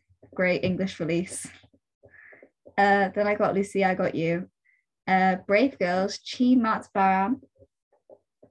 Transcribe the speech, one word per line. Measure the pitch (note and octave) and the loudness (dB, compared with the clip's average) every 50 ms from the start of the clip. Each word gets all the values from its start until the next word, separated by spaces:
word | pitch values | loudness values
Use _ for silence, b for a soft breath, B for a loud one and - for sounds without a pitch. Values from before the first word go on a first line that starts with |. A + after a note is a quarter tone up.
| _ _ _ _ _ - - | _ _ _ _ _ -14 -6
great | - F#3 F3+ F3+ - - | -2 -2 0 0 0 -2
English | F#3 F3+ E3 F#3+ F#3+ - - | -2 -2 -2 -4 -6 -6 -6
release. | E3+ D3+ E3+ E3+ F#3 - - - - - - - _ _ _ _ _ _ _ _ _ b b b b b b b b b b _ _ - - | -6 -2 -2 -2 -4 -6 -10 -14 -16 -16 -20 -20 _ _ _ _ _ _ _ _ _ b b b b b b b b b b _ _ -8 0
Uh, | - G3+ G3+ G3 G3+ G3 F#3+ F#3+ | 2 4 4 4 4 2 0 0
then | G3+ G#3 | -2 0
I | G#3 G#3 | 0 0
got | G#3 G#3 - - | 0 0 0 0
Lucy, | G3 G3 G3 - F#3+ F#3+ | -2 -2 -2 -2 0 0
I | F#3 F#3 | 0 0
Got | F#3 F3+ - - | -2 -2 -4 -2
You. | D3 E3 E3 E3+ F3 F#3 - _ _ _ _ _ _ _ _ _ _ - | -4 -2 -2 -2 -4 -6 -10 _ _ _ _ _ _ _ _ _ _ -4
Uh, | F#3 F#3+ F#3 F#3+ F#3 F#3 F#3 - | 0 2 2 2 2 0 -2 -2
Brave | - G3 G#3+ B3+ C4+ - | 2 2 2 2 2 0
Girls, | - F#3+ F3 F3+ F#3 F#3+ G3+ - - | -2 -2 -2 0 -2 -2 -4 -6 -10
Chi | - - - - B3 B3 B3+ | -14 -12 -4 0 2 4 4
Mat | A#3+ A3+ A3 G#3 G3 - - - | 4 2 0 -2 -4 -6 -6 -2
Baram. | G3+ F#3+ F#3+ F#3+ F#3+ G3 G#3 C4+ C#4+ - _ _ _ - _ _ _ _ _ _ _ _ _ - _ _ _ _ _ - - | 2 2 2 2 2 0 -2 -4 -6 -8 _ _ _ -20 _ _ _ _ _ _ _ _ _ -20 _ _ _ _ _ -20 -20